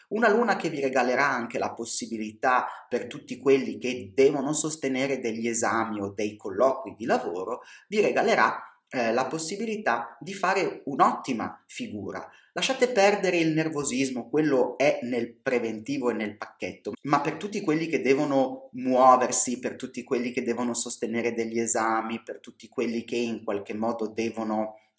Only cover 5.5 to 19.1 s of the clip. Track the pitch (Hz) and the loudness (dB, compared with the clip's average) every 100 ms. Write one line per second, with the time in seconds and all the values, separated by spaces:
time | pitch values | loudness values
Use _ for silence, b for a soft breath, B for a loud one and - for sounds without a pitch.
5.5 | 110 107 113 110 107 98 98 104 104 104 | 0 0 0 -2 -4 -6 -4 -6 -6 -6
6.5 | 95 131 135 107 92 120 240 101 85 98 | 2 2 2 -6 -8 -2 -2 -2 -6 -6
7.5 | 123 B B - 208 156 123 208 180 113 | -8 B B -4 0 2 4 4 4 4
8.5 | - - _ _ 135 113 120 - 160 - | 2 -10 _ _ -2 0 0 0 -2 -4
9.5 | 202 226 214 135 117 - - 156 196 175 | -4 -4 -2 0 0 -4 -12 -12 -2 0
10.5 | 196 147 - - 143 202 226 - 113 92 | 2 0 -4 -4 2 4 2 -4 -4 -4
11.5 | - - - 117 104 95 90 - B B | -8 -14 -10 -8 -8 -8 -10 -12 B B
12.5 | - 180 262 247 226 202 202 180 175 160 | -4 -2 2 2 6 4 4 2 2 2
13.5 | 156 156 143 135 123 131 120 113 147 151 | 2 0 -2 -2 0 0 -2 -2 2 4
14.5 | 131 - - 143 147 120 123 117 - - | 4 2 2 2 2 -2 -4 -4 -6 -2
15.5 | 123 113 110 110 139 120 107 107 101 - | 0 0 -6 -6 -2 -2 -2 -4 -8 -14
16.5 | - 92 - - - 139 143 156 156 202 | -10 -10 -8 -10 -8 0 0 0 -4 -6
17.5 | 202 156 156 160 - 123 135 151 135 131 | -4 -2 0 0 0 4 2 2 2 0
18.5 | - - 123 127 127 131 | -2 -12 -6 0 6 8